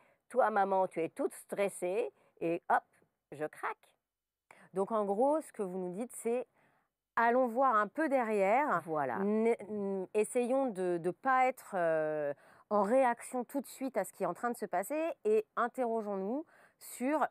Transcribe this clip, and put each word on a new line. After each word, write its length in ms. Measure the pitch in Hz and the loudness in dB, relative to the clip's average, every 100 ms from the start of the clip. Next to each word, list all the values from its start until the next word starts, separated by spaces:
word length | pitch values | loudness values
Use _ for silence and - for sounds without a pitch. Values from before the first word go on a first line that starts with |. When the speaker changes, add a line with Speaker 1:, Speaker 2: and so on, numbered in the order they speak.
| _ _ _ | _ _ _
Speaker 1:
Toi, 180 | 240 214 | 2 2
maman, 400 | 214 196 190 185 | 4 2 2 0
tu 140 | 175 | 0
es 80 | 160 | -6
toute 240 | - 294 | -2 -4
stressée, 760 | - - - 196 - - 202 415 _ _ - | -4 -10 -2 -2 -2 -4 -2 -4 _ _ -8
et 220 | 165 170 - | -4 -4 0
hop, 120 | 220 - _ _ _ _ | 0 0 _ _ _ _
je 120 | 139 | -10
craque. » 480 | 151 - - - _ _ _ _ _ _ _ - - | -10 -8 -10 -10 _ _ _ _ _ _ _ -20 -10
Speaker 2:
Donc 180 | 190 196 | -6 -2
en 140 | 220 | -2
gros, 380 | 202 202 277 311 | -2 2 2 2
ce 100 | - | -2
que 100 | - | -8
vous 140 | 190 185 | -6 -4
nous 160 | 180 | -6
dites, 240 | 180 240 - | -6 -10 -8
c'est : « 320 | 233 240 - _ _ _ _ _ _ - | -4 -4 -6 _ _ _ _ _ _ 0
Allons 320 | 233 247 254 | 4 4 2
voir 260 | 226 269 | 2 4
un 140 | 220 202 | 4 2
peu 200 | - 311 | 0 0
derrière. 720 | 262 220 208 190 240 294 175 160 | 2 2 2 4 4 4 0 0
Speaker 1:
Voilà. 300 | 156 135 113 | -2 0 0
Speaker 2:
N-, 400 | 202 220 226 233 202 | 2 2 2 2 -2
n-, 400 | 214 196 196 185 | -6 -4 -4 -2
essayons 560 | 208 214 247 240 269 269 | -2 0 0 0 2 0
de 280 | 190 185 175 | -2 -2 0
ne 60 | 170 | -2
pas 380 | - 269 262 254 | -2 0 4 4
être, 240 | 262 - | 0 -6
euh, 580 | 190 170 160 156 151 143 143 - - - | 0 2 2 0 -2 -4 -6 -12 -20 -2
en 120 | 208 | 0
réaction 600 | 196 262 254 233 - 254 | 4 4 4 0 -6 -8
tout 160 | 233 285 | -4 -6
de 60 | - | -8
suite 320 | - 262 220 | -8 -6 -4
à 60 | |
ce 100 | 190 | -6
qui 80 | - | -4
est 40 | 180 | -4
en 60 | |
train 180 | 175 240 | -2 -4
de 60 | 233 | -4
se 80 | |
passer 480 | 202 185 202 302 330 - | -4 -4 -2 -4 -4 -4
et 220 | 214 214 - - | 2 2 0 -4
interrogeons-nous 920 | 233 254 240 226 208 196 196 269 330 - - _ | -4 -2 -2 -2 -4 -4 -4 -4 -8 -18 -20 _
sur 480 | - - 254 302 240 | -18 -6 -2 0 -2